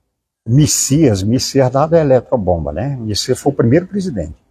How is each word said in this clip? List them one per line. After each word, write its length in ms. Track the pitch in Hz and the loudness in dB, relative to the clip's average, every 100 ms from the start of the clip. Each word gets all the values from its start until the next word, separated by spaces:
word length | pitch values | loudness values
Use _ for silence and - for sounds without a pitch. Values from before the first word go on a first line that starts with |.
| _ _ _ _ - | _ _ _ _ 0
Messias, 760 | 135 151 - - 143 147 95 | 2 2 0 -2 2 2 2
Messias 480 | 101 127 - 135 127 | 0 -2 0 0 2
lá 120 | 131 156 | 2 2
da 100 | 165 | 2
Eletrobomba, 720 | 147 127 - 127 90 85 73 | 4 2 2 -2 0 -2 -2
né? 220 | 73 135 | -6 -6
Messias 460 | 131 110 101 - 123 | -6 -6 -4 -4 -2
foi 100 | 147 | -2
o 60 | 135 | 0
primeiro 320 | 120 151 185 | 2 2 0
presidente. 480 | 202 185 110 80 - _ | -4 -6 -6 -8 -12 _